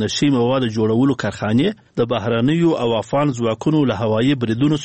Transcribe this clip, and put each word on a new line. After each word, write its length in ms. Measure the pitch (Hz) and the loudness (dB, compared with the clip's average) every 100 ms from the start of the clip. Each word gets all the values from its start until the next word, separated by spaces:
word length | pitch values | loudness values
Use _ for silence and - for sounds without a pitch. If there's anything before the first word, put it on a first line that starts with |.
نشي 260 | 104 - 147 131 | -2 0 2 2
موادو 360 | 120 131 120 110 | 2 0 -2 0
جوړولو 400 | 110 113 139 127 | 0 2 2 0
کارخانې 460 | 104 - 104 117 185 - _ - | -4 -4 0 0 0 -4 _ -4
د 120 | 117 | -2
بهرنیو 600 | 117 113 117 123 170 170 135 | -2 -2 0 0 2 2 2
او 60 | 120 110 | 0 -2
افغان 300 | - 139 147 120 | -2 -2 -2 0
ځواکونو 420 | 113 110 - 156 131 | -2 -2 0 2 0
له 40 | 98 | 0
هوایي 320 | 117 110 131 139 | 0 0 0 0
بریدونو 360 | 113 113 147 151 | -2 0 0 0